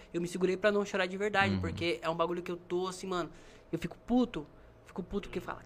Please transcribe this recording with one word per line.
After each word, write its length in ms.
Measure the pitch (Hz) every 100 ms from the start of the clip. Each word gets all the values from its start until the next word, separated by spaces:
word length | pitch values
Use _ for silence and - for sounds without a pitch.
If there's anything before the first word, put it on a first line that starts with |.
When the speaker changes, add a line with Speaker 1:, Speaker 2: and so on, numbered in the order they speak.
| -
Speaker 1:
eu 80 | 170
me 60 | 175
segurei 260 | 190 180 185
pra 160 | 214
não 140 | 202 202
chorar 200 | 196 185
de 100 | 190
verdade, 380 | 214 196 196 196
Speaker 2:
Uhum. 40 |
Speaker 1:
porque 380 | 170 - 170 156
é 80 | 160
um 60 | 165
bagulho 260 | 165 175
que 100 | 175
eu 40 | 175
tô, 300 | - 175 185
assim, 180 | 180 190
mano, 220 | 180 156 - - - -
eu 60 | 170
fico 180 | 175 - -
puto, 380 | 247 240 - 143 - - - -
fico 160 | -
puto 240 | 180 202 -
porque 120 | 185
fala, 200 | 175 -